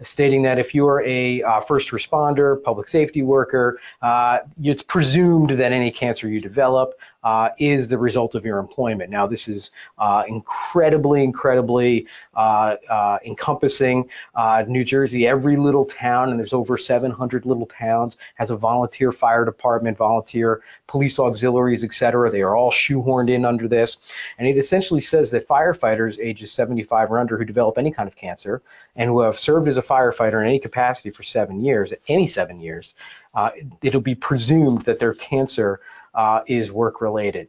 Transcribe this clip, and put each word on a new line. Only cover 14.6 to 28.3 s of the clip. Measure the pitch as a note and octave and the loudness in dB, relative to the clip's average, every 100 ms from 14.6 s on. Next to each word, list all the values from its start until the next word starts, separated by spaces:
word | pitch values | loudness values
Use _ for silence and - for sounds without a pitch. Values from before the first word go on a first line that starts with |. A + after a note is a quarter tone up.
| G#2+ | 0
New | B2+ | -2
Jersey, | B2 C3+ C3 B2 A#2 | 0 0 0 2 2
every | C3+ C#3+ C#3+ | 2 2 2
little | C#3+ C#3 | 4 2
town, | C3+ - B2 B2 C3 | 0 -2 -2 0 0
and | A#2 | -2
there's | G#2+ | -2
over | B2+ A#2+ B2 | -2 -2 -4
seven | - B2 B2+ | 0 0 0
hundred | A#2+ B2+ B2+ B2 | -4 -4 -4 -2
little | A#2+ A2+ | -4 -4
towns, | - A2+ A#2 A#2+ - - | -6 -2 0 -2 -6 -16
has | - A2 | -8 -6
a | A2 | -2
volunteer | A2+ A#2+ A#2+ - C3 | -2 0 -2 -2 -2
fire | A#2+ A#2 A#2 | 0 2 2
department, | A2+ - B2 A#2 A2+ G#2+ | 0 -2 0 0 0 0
volunteer | A2 A2+ - A#2 A2+ A2+ - - - | 0 0 -2 -2 0 0 -6 -20 -6
police | C#3 C#3 C3+ | -2 0 0
auxiliaries, | B2+ G#2+ B2 B2 B2 A#2 | 0 0 0 2 2 0
et | A2 | -4
cetera. | - A#2+ A#2+ A#2 | -2 0 2 2
They | G2+ | 2
are | F#2+ | 0
all | A2 B2 | 2 2
shoehorned | A#2 - C3+ B2 B2+ A#2+ | 0 0 -2 0 0 2
in | B2+ | 2
under | B2 A#2+ A2+ | 0 -2 0
this. | A#2 A#2 - - - - - | 0 0 -4 -16 -16 -14 -4
And | B2+ | 0
it | C#3 | 0
essentially | C#3 F#3+ F#3 D#3 | 2 0 0 -2
says | - D#3+ C#3+ | 0 2 2
that | A#2 - | -2 0
firefighters | D3 E3+ E3 A2+ A2 A2+ G#2 | 2 2 0 0 0 -2 -4
ages | A2+ G#2+ G#2+ | -8 -8 -8
seventy-five | - A#2+ A#2+ G#2+ A2+ G#2+ | -4 -2 -4 -2 0 0
or | A#2 | 0
under | A#2+ A2 | -2 -4
who | |
develop | A2 A2 A2 B2 | -2 0 0 0
any | D3+ | -2
kind | D3 G2 | -4 -8
of | - | -10
cancer | F#2 | -14